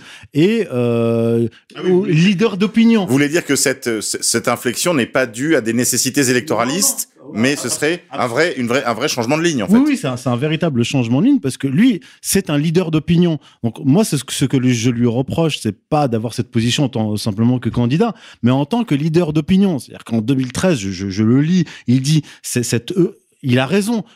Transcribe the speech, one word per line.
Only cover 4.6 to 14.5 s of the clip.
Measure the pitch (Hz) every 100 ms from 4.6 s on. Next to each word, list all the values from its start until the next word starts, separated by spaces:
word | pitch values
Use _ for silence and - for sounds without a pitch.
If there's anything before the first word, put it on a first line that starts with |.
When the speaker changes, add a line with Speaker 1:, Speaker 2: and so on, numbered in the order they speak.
| 123 110 175
Speaker 2:
n'est | 156 -
pas | 139 127
due | 110 151 147
à |
des | 113
nécessités | 117 117 120 131 135 127
électoralistes, | 123 - 110 120 175 185 - - _
Speaker 1:
Non, | -
non, |
non. | 95
Speaker 2:
mais | 127 143
ce | 123
serait | - 151 175 -
Speaker 1:
Ah, | 139 123
Speaker 2:
un |
vrai, | 120 170 131
une | 120
vraie, | 131
un | 117
vrai | 110 151
changement | 131 117 151
de |
ligne, | 170 135
en | 95
Speaker 1:
Oui, |
Speaker 2:
fait. | 226
Speaker 1:
oui, | 302 262
c'est | 143
un, | 123
c'est | 131
un | 120
véritable | 151 156 175 120
changement | 120 139 113 131
de | 240
ligne | 277
parce | 135 -
que | 139
lui, | 135 262 180 - -
c'est | - 196 185
un | 143
leader | 165 165 170
d'opinion. | 156 156 170 175 151 - _
Donc | 117 -
moi, | 143 175
c'est | 220 143
ce |
que, | -
ce | -
que | 135